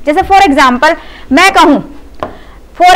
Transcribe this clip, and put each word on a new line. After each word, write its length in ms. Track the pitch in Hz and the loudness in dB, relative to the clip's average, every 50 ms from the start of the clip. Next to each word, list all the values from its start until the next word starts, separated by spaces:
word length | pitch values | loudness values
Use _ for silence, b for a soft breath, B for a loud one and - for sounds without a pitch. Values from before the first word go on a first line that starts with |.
| B | B
जैसे 160 | 285 302 370 | -4 -4 -4
for 180 | 381 - 392 392 392 | -2 0 2 2 2
example 480 | 339 277 285 277 254 247 247 302 311 330 B B B B B B B | 2 0 0 0 0 0 0 -2 -2 -2 B B B B B B B
मैं 200 | 262 311 359 381 381 | 0 0 0 0 2
कहूँ, 260 | 359 330 339 277 196 - - - - - - - - B B B B B B B B B - - - | 2 2 2 0 -2 -4 -10 -20 -20 -20 -20 -14 -14 B B B B B B B B B -20 -4 0
for 100 | 339 359 370 | 2 4 4